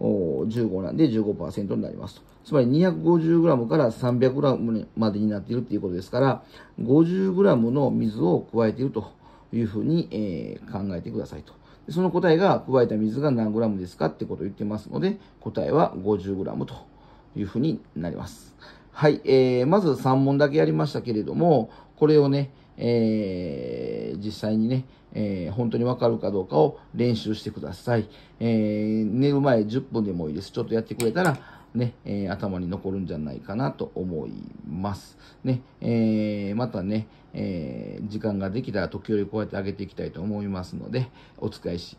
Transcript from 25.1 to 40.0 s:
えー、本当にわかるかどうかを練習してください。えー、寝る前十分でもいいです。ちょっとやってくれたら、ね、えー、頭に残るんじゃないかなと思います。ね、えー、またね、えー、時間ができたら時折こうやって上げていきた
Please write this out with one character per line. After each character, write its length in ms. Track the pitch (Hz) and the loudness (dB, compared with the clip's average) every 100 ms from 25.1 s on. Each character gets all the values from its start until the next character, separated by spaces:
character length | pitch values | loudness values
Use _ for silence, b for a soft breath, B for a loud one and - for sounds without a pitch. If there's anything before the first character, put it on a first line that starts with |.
え 380 | - 104 95 85 | -6 -4 -2 -4
ー、 20 | |
本 180 | 104 117 | -2 -2
当 80 | 117 | 0
に 60 | |
わ 120 | 120 123 | 0 2
か 120 | 120 | 2
る 100 | 110 | 2
か 120 | 98 | 0
ど 100 | 98 | -2
う 60 | 92 | 0
か 80 | 151 | 4
を 220 | 147 B B | 2 B B
練 200 | - 120 | -2 0
習 200 | 110 107 | 0 -2
し 80 | 107 | -6
て 80 | 107 | -6
く 100 | 98 | -10
だ 140 | 76 | -10
さ 240 | 92 - 117 | -8 -2 0
い。 100 | 107 B B - | -2 B B -6
え 60 | 117 | 0
ー、 580 | 113 107 107 107 110 | 2 2 0 0 0
寝 240 | 107 123 143 | 0 2 2
る 120 | 139 | 4
前 260 | 139 113 104 | 4 4 2
十 160 | 127 | -2
分 200 | 131 117 | -2 -2
で 100 | 101 | -2
も 160 | 87 76 | -2 -4
い 20 | |
い 20 | |
で 60 | 76 | -6
す。 100 | - | -6
ち 80 | - | -6
ょ 40 | |
っ 20 | |
と 100 | - | -2
や 60 | 113 | -2
っ 20 | |
て 120 | - | -2
く 100 | 107 | -2
れ 80 | 113 | 0
た 100 | 170 | 2
ら、 160 | 180 135 B B - | 0 0 B B -8
ね、 180 | 117 117 - | -4 -4 -4
え 220 | - 101 95 | -8 -4 -4
ー、 40 | |
頭 260 | 98 104 92 | -4 -6 -4
に 80 | 90 | -6
残 260 | 95 95 | -6 -4
る 60 | 98 | -4
ん 80 | 85 | -6
じ 80 | |
ゃ 40 | 80 | -6
な 140 | 76 | -8
い 40 | 65 | -10
か 180 | - | -8
な 160 | 107 139 | -4 -4
と 220 | - - | -4 -8
思 320 | - 92 80 57 | -6 -6 -6 -8
い 60 | 50 50 - - | -10 -14 -16 -10
ま 300 | 85 101 98 | -6 -6 -6
す。 200 | - B B B | -12 B B B
ね、 160 | 131 123 b - | -4 -4 b -8
え 720 | 117 117 110 107 107 104 101 | -2 2 2 2 0 -2 -4
ー、 20 | 107 | -4
ま 100 | 120 | -4
た 160 | 107 | -4
ね、 240 | 92 110 110 b - | -2 -2 -4 b -14
え 640 | - 101 90 71 58 101 50 | -8 -6 -4 -6 -8 -10 -10
ー、 60 | 104 | -8
時 100 | 104 | -6
間 220 | 110 101 | -4 -2
が 100 | 95 | -2
で 120 | 113 | -4
き 100 | 131 | -4
た 80 | 98 | -4
ら 80 | 87 | -4
時 240 | - - | -6 -2
折 140 | 104 95 | -2 0
こ 120 | 90 | -4
う 20 | |
や 40 | 85 | -4
っ 40 | |
て 60 | 95 | -4
上 60 | |
げ 80 | 98 | -6
て 100 | 98 | -6
い 20 | 95 | -10
き 80 | |
た 100 | - | -8